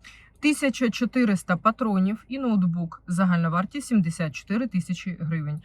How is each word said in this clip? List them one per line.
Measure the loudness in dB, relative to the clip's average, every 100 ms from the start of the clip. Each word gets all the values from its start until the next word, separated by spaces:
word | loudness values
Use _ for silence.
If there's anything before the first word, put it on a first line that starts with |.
| -20 -20 -20 _
тисяча | 0 2 0 0 -2
чотириста | 0 -2 2 2 2 0 0
патронів | 2 2 0 2 2 0 -6
і | -4
ноутбук. | 0 2 2 0 -6 -8 -4
Загальна | 0 2 2 2
вартість | 0 -2 -6 0
сімдесят | 2 2 -2 -4 -6
чотири | -4 -2 0
тисячі | -2 -2 -6 -6 -6
гривень. | -4 -2 -4 -6